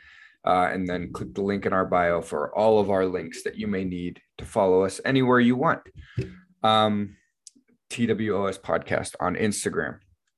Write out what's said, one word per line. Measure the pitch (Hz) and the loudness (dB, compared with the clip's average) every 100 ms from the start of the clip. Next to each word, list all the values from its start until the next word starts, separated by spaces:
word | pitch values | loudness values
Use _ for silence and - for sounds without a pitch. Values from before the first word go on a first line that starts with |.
| - - - _ | -20 -20 -20 _
uh, | - 90 90 | 0 2 2
and | 95 90 | -2 -4
then | 90 87 | -4 -6
click | - 101 | -10 -10
the | - | -4
link | 101 101 | -2 -2
in | 101 | 0
our | 95 90 | 0 2
bio | 90 87 85 | 2 2 0
for | 82 82 73 | -2 -4 -4
all | - 110 110 | 2 4 4
of | 98 | 4
our | 98 95 | 2 0
links | 90 82 - | -2 -8 -10
that | - 104 | -10 -8
you | 107 | -6
may | 98 | -4
need | 95 90 87 85 _ - | -4 -6 -8 -10 _ -16
to | |
follow | - 117 98 92 | -6 0 4 4
us | 95 - | 2 -2
anywhere | - 135 127 123 | 0 2 4 6
you | 120 127 | 4 4
want. | 160 - - - - - 127 - _ _ | 0 -2 -6 -20 -14 -10 -10 -10 _ _
Um, | 110 110 107 104 101 92 _ _ - _ _ _ - | 2 4 4 2 -4 -10 _ _ -20 _ _ _ -12
T | - 117 | -2 0
W | 104 107 95 | 0 0 0
O | 98 | -2
S | 95 | -4
Podcast | - 82 - - - - | -2 -4 0 -4 -4 -4
on | 90 90 | -4 0
Instagram. | 107 101 101 87 73 - _ _ _ | -2 0 -4 -2 -4 -6 _ _ _